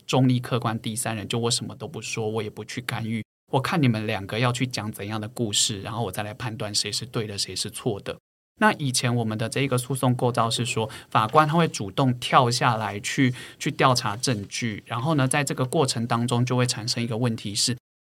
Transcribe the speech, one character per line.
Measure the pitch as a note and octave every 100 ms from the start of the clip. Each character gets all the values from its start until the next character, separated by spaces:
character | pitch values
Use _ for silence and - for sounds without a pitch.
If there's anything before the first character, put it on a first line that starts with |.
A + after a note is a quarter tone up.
| -
中 | C3+ B2+
立 | B2
客 | B2 A#2+
观 | A#2 A2
第 | A#2 A2
三 | A2+
人， | A2 G2
就 | A#2
我 | A#2
什 | A#2 G#2+
么 | G#2
都 | A2
不 | A2+
说， | A2 - A2
我 | A2
也 | G#2+
不 | G#2
去 | G#2+ -
干 | A#2+ A2 A2
预， | A2+ - _ -
我 | C3+
看 | B2 F3+
你 | C3
们 | A2 G#2+
两 | G#2 G2
个 | G#2+
要 | B2
去 | B2 B2+
讲 | A#2 G#2
怎 | - G#2
样 | A2
的 | G#2+
故 | - A2+
事， | G2+ - G#2
然 | G2+
后 | A2
我 | A2
再 | F#2
来 | G#2
判 | G#2+ A#2+ A2
断 | G#2+
谁 | G#2 G#2
是 | G2+ -
对 | B2 G#2+
的， | G2+
谁 | -
是 | F#2 G#2+
错 | - B2+ G2+
的。 | - - _ _ _ -
那 | G#3+
以 | - C#3+
前 | B2 B2
我 | A#2+ A2+
们 | G#2+
的 | A2+
这 | A#2+
一 | C3+
个 | B2
诉 | B2
讼 | C3+ B2+ B2
构 | B2+
造 | A#2+ A2+
是 | A2+ A2+
说， | - A2 - -
法 | B2+ A2
官 | D#3 D3+
他 | E3+
会 | D#3+
主 | - G2+
动 | - C3+ B2
跳 | - D#3 A#2+
下 | A#2+ C#3 A2
来 | G#2 G2+
去， | - - B2+ B2 - -
去 | D#3+
调 | C3+ C#3+
查 | B2 G#2+ G#2
证 | C3+ G#2+ F#2+
据， | - A#2+ G2 -
然 | A#2
后 | C3+ D#3
呢， | C3
在 | D3
这 | C#3
个 | D3+ B2+
过 | E3+ D3
程 | A#2+ A#2
当 | A#2 A#2+
中 | A#2+ B2
就 | B2
会 | B2
产 | - A2
生 | -
一 | A#2
个 | A2+
问 | B2 A2+
题 | G#2+
是， | G2+ - A#2+ _ _